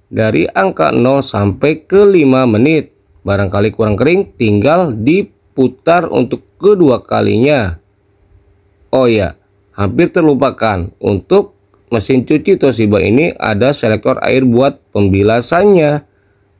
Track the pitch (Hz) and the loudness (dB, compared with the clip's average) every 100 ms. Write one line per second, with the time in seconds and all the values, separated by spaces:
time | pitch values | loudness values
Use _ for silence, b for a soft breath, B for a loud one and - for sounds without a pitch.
0 | _ 107 110 123 170 - 190 - 156 127 | _ -4 -2 0 -2 -2 -4 -2 -2 0
1 | 123 139 131 107 101 95 139 156 - 190 | 0 0 -2 -2 -2 0 -2 -2 -2 2
2 | 208 185 139 131 131 104 135 160 - _ | 4 4 4 2 2 2 2 0 -4 _
3 | _ _ - 98 101 101 107 - 107 101 | _ _ -4 -2 -2 -2 -2 -2 -2 0
4 | 131 180 196 - 113 104 135 170 175 113 | 0 0 -2 -4 0 2 2 0 0 -2
5 | 113 180 208 _ _ - 127 127 - 170 | -2 0 -2 _ _ -2 -2 -2 -2 0
6 | 165 - 123 - _ _ 190 202 156 113 | 0 -2 -4 -6 _ _ 2 4 4 2
7 | - 110 104 104 131 147 98 80 _ _ | -2 -2 0 0 2 0 -2 -6 _ _
8 | _ _ _ _ _ _ _ _ _ 131 | _ _ _ _ _ _ _ _ _ 0
9 | 127 110 90 - _ _ _ - 101 120 | 0 0 -2 -6 _ _ _ -6 -4 0
10 | 170 - 156 135 131 - 110 98 92 - | 0 2 0 2 -2 -2 -2 -2 -6 -6
11 | 101 101 - 190 196 _ _ _ _ 117 | -4 -4 0 0 0 _ _ _ _ -4
12 | - 131 117 151 147 190 139 110 107 101 | -2 -2 0 -2 0 0 0 0 0 0
13 | 87 117 165 - 101 104 123 143 113 107 | 2 0 0 -4 -4 0 -2 0 -2 -2
14 | 131 123 101 127 131 117 139 180 _ 104 | -2 -4 -2 0 2 2 0 -2 _ -2
15 | 101 98 101 113 117 165 208 190 151 147 | 0 2 0 0 0 0 2 2 2 -2
16 | - _ _ _ _ | -8 _ _ _ _